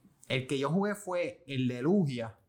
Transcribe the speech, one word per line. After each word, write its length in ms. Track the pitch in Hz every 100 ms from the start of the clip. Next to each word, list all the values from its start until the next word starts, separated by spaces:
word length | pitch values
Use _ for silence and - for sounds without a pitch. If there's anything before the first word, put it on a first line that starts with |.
| - _ -
el 180 | 131 131
que 100 | 139
yo 100 | 139
jugué 240 | 180 202 202
fue 480 | - 175 156 - -
el 220 | 135 127
de 120 | 123
Lugia, 540 | 139 208 151 123 113 -